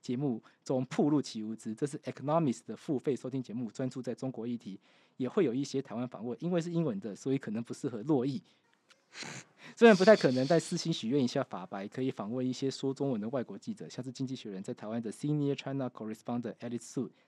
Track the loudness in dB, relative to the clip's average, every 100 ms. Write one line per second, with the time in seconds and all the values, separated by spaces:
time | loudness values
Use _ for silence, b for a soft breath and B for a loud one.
0 | -6 -2 -2 -2 b b -4 -2 0 2
1 | 4 4 2 -4 -6 -6 -8 -4 -4 -4
2 | -10 -6 0 2 2 0 -6 -10 -4 -2
3 | 0 -2 -2 -6 -6 -6 -6 -4 -6 -6
4 | -8 -6 -6 -6 -6 -6 -8 -14 b b
5 | b b -2 2 2 2 -2 -4 -4 -6
6 | -6 -6 -8 -4 0 0 0 0 0 -2
7 | -6 -4 0 0 0 -4 -4 -4 -4 -2
8 | 2 2 2 -2 -8 _ _ _ _ _
9 | _ B B B B -20 B B 10 10
10 | 10 8 8 4 4 4 2 -2 -2 -2
11 | 0 2 2 0 -2 -6 -8 -8 -8 -4
12 | -4 -4 -4 -2 -2 -2 -4 -2 -4 -2
13 | 0 -2 -2 -4 -4 -8 -10 -10 -10 -10
14 | -8 -6 -6 -6 -8 -8 -8 -8 -6 -4
15 | -6 -4 -2 0 0 -2 -4 -4 -4 -6
16 | -10 -8 -4 -4 -4 -8 -8 -8 -6 -6
17 | -6 -8